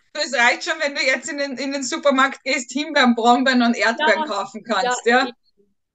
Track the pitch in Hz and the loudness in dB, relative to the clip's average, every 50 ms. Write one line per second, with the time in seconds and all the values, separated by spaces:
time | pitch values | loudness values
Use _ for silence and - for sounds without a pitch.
0 | _ _ - 302 311 254 262 254 240 247 320 330 - 349 320 320 311 285 285 311 | _ _ -8 -8 -6 -2 2 4 4 4 2 2 -2 -6 -4 -2 -4 -4 -2 -2
1 | 302 262 262 254 - 320 294 285 285 277 254 226 277 277 277 285 262 - 330 - | 0 0 0 -2 -4 -8 -6 -6 -6 -6 -6 -6 -6 -6 -6 -6 -6 -6 -6 0
2 | - 285 262 262 262 269 262 - _ 269 285 285 247 - - 285 302 320 294 294 | 2 2 4 4 2 0 -2 -6 _ -4 -4 -4 -4 -6 -8 -8 -6 -2 2 2
3 | 254 240 233 233 220 240 247 277 254 262 254 247 233 240 226 - 208 220 - 302 | 4 4 2 4 4 4 4 4 4 2 2 2 2 2 0 0 0 -2 0 0
4 | 302 320 302 311 311 302 202 196 196 - - 208 180 240 208 190 254 247 247 - | 2 2 2 2 0 -4 -6 -6 -8 -8 -12 -16 -6 -4 -2 -2 0 -2 -2 0
5 | - 233 247 254 269 254 240 _ _ _ _ _ _ _ _ _ _ _ | 0 2 2 2 2 -2 -6 _ _ _ _ _ _ _ _ _ _ _